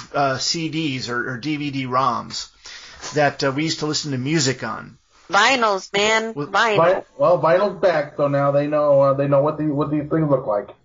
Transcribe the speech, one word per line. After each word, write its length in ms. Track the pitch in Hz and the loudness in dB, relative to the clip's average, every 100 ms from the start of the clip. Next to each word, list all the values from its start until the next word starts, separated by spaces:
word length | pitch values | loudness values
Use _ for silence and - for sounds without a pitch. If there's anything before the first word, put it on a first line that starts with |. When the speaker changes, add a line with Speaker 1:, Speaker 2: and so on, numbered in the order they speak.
| - | -6
Speaker 1:
uh, 240 | 147 139 131 | -2 0 0
C 320 | - 170 160 | -2 -4 -4
Ds 400 | 156 156 131 - | -4 -4 -4 -6
or, 220 | 120 120 | -6 -4
or 60 | 123 | -6
D 180 | 139 147 | -6 -4
V 140 | 147 | -4
D 160 | 139 131 | -6 -2
roms 640 | 127 131 113 107 - - _ - - - - - | 0 0 -2 -6 -12 -12 _ -20 -20 -20 -16 -8
that, 280 | 139 143 - | 0 0 2
uh, 80 | 139 | -2
we 100 | 135 | -2
used 140 | 160 - | -4 -4
to 80 | 151 | -4
listen 240 | 147 151 | -4 -4
to 60 | 131 | -6
music 440 | 131 160 131 127 | -2 0 0 -2
on. 360 | 117 104 - - _ _ - | -6 -10 -12 -20 _ _ -2
Speaker 2:
Vinyls, 600 | 190 226 262 226 190 - 202 | 2 4 2 2 0 -2 -2
man. 380 | 208 220 220 | 2 2 -2
Speaker 1:
With 160 | 220 147 | -6 -4
Speaker 2:
Vinyl. 260 | 196 226 202 | 0 2 4
Speaker 3:
Vi-, 260 | 170 190 - - | 4 2 -2 0
well, 220 | 147 175 | 2 4
vinyl's 400 | 156 180 202 180 | 4 2 2 0
back, 340 | 190 156 143 - | 0 2 -2 -2
so 100 | 143 | 0
now 220 | 139 143 | 2 2
they 160 | 143 147 | 2 0
know, 340 | 151 147 139 | 0 4 4
uh, 140 | 139 | 4
they 140 | 139 139 | 2 2
know 120 | 139 | 2
what 140 | 151 - | 2 0
the, 60 | 151 | -2
what 240 | 139 147 | -2 -2
these 200 | 151 147 | -2 -2
things 180 | 160 151 | -2 2
look 180 | 135 - | 0 0
like. 240 | 101 98 - | -4 -4 -16